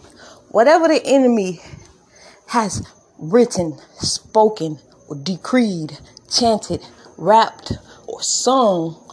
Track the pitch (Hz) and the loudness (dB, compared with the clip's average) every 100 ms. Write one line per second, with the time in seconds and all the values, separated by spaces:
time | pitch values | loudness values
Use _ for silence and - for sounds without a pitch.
0 | - - - - _ 202 240 339 330 214 | -20 -20 -20 -20 _ 2 4 4 4 2
1 | - 269 254 233 185 165 - - - _ | 2 2 4 2 -2 -8 -16 -20 -20 _
2 | _ _ - - - 240 208 - 90 _ | _ _ -20 -20 -4 -2 -2 -6 -12 _
3 | _ - 160 233 233 185 165 135 - - | _ -16 0 2 2 0 -6 -8 -18 -10
4 | - - - 220 220 214 160 151 _ _ | -8 -8 -4 2 2 0 -8 -8 _ _
5 | - 147 143 175 - 254 220 175 156 - | -16 -12 -8 -8 -2 0 0 -4 -10 -14
6 | - - - - 233 208 - 170 - - | -20 -20 -8 -2 0 0 -4 -10 -10 -20
7 | - - 165 220 220 - - - - - | -20 -8 2 4 2 -4 -12 -12 -14 -20
8 | - - - - 240 262 226 175 165 160 | -18 -10 -6 -4 0 2 2 0 -4 -10
9 | - | -20